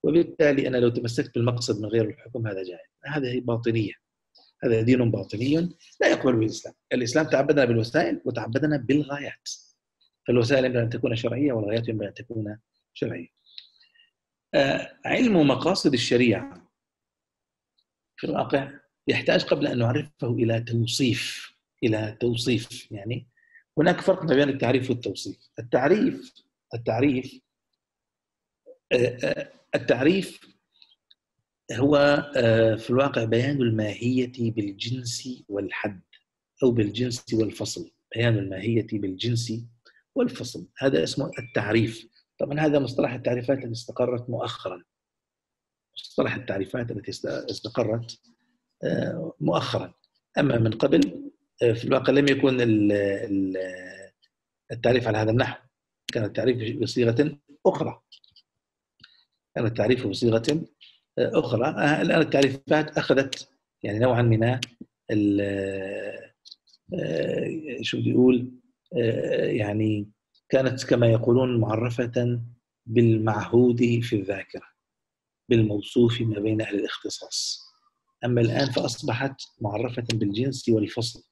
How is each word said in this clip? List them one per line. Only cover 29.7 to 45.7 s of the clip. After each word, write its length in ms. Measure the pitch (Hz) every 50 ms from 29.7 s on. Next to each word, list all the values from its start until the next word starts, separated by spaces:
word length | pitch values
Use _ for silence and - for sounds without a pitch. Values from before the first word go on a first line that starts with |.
| -
التعريف 680 | 147 - - 131 120 131 156 185 196 - - - - - - _ _ _ _ _ _ - _ _ _ _ _ _ _ _ _ _ _ _ _ _ _ _ -
هو، 240 | 110 110 139 143 147 143 143 147 143 143 - - -
آه، 380 | 135 120 113 110 113 113 113 110
في 160 | 110 - -
الواقع 340 | 123 127 139 143 139 127 113
بيان 380 | 113 113 117 127 139 147 139
الماهية 680 | 123 117 110 110 107 104 98 95 117 123 127 127 127 120 - - 117 113
بالجنس 920 | 107 113 101 101 98 - - 117 127 131 123 120 113 - - 127 127 120 - -
والحد 520 | 101 101 101 90 - - - 101 98 90 _ _ _ _ _ _ _ _ _ _ _ _
أو 80 | 139 127
بالجنس 640 | 117 113 104 101 98 107 127 123 117 - - - 120
والفصل. 560 | 110 110 101 - - 110 - - 90 82 - _ _ _ _ -
بيان 240 | 113 120 120 113 101
الماهية 480 | 95 95 95 92 98 117 113 110 101 -
بالجنس 600 | 110 101 101 95 92 92 - 120 123 117 117 117 110 117 117 - _ _ _ _ _ _ _ _ _
والفصل، 540 | 269 247 233 - - - 123 - - 175 - _ -
هذا 260 | 135 135 135 - -
اسمه 260 | - - - 135 135 - -
التعريف. 680 | 120 - - 139 - - 113 113 110 - - - - _ _ _ _ _ _ _
طبعا 220 | - 135 143 151
هذا 180 | 156 151 143 147
مصطلح 340 | 135 - - - 143 131
التعريفات 460 | 123 120 - 117 123 123 120 - 139 135
التي 140 | 135 120
استقرت 580 | 113 113 - - - - 123 123 123 113 117 -
مؤخرا. 540 | 117 110 113 123 - - - 95 90 87 _ _ _ _ _ _ _ _ _ _ _ _ _ _ _ _ _ _